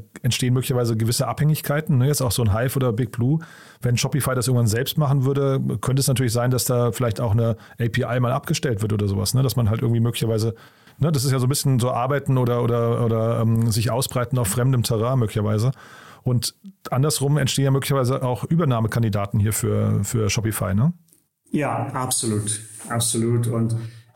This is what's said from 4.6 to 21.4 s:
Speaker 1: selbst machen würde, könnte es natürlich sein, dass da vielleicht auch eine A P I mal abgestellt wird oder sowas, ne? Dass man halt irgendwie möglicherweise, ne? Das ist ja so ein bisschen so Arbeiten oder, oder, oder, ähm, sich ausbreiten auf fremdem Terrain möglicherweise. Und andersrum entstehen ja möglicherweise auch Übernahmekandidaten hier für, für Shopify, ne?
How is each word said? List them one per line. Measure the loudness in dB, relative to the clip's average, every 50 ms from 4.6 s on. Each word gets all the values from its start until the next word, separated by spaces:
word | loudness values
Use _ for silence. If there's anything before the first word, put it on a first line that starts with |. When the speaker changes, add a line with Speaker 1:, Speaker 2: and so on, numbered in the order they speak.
| 2 2
Speaker 1:
selbst | 2 0 -2 -2 0 0
machen | 0 2 2 2 2
würde, | 2 2 2 2 2 0 0 0 -2 -4 -4
könnte | -2 0 0 0
es | 2
natürlich | 2 2 2 2 0
sein, | 0 0 0 2
dass | 0 0 0
da | 0 0 2 2 0
vielleicht | 0 0 -2 -2 -2 -2
auch | -2 0
eine | 2 2 2 0 0 -4 -8 -16 -8 -4
A | -4 -2
P | -2 -2
I | -2 -2 -2 0
mal | 0 0
abgestellt | 0 -2 -2 -2 -4 -2 0 -2 -2 0
wird | -2 -2
oder | 0 0 0 0
sowas, | 0 0 -2 0 0
ne? | 0
Dass | 0 0 0
man | 0 0 0
halt | 0 0
irgendwie | 0 0 2 2
möglicherweise, | 2 0 0 -2 -2 0 0 0 0 -2 -4 -6 -14 -20 _ _ _ -14 -6 -2
ne? | 0 0
Das | 0 0 0
ist | 0
ja | 0 2
so | 2
ein | 0
bisschen | 0 0 0 2 2 2
so | 2 0
Arbeiten | 0 0 0 0 0 -2 0 0 0 2
oder, | 2 2 2 2
oder, | 2 2 2 2 2 0 0 0 0
oder, | 0 2 2 0 0 0 0
ähm, | 2 2 2 2 2 2
sich | 0 0 0 0
ausbreiten | 0 -2 -2 -2 -2 -4 -2 -2 -2 -2
auf | 0
fremdem | 0 0 0 2 2 2 2 2
Terrain | 0 0 0 2 2 2 0
möglicherweise. | 0 0 0 -2 0 0 0 0 0 0 -2 -4 -10 -20 -20 -20 -20 -20 -16 -6
Und | -4 -2 0 0 -2 -4 -10 _ -20 -20 -20 _ -10 -4
andersrum | -2 0 0 0 0 -2 0 0 0
entstehen | 0 0 0 0 0 2
ja | 2
möglicherweise | 2 0 0 0 0 0 2 0 0 0
auch | -2 -4 -4 -4 -2
Übernahmekandidaten | 0 0 2 2 2 2 2 0 0 0 0 0 0 0 -2 -4 -2 0 0
hier | 0 0
für, | 0 0 0 0 0 2 2 2 0 0 -2
für | -2 -2 0 0 0
Shopify, | 0 -2 -2 -2 -2 -2 -2 0
ne? | 2 2 2 2 0 -4 _ _ _ _ _ _ _ _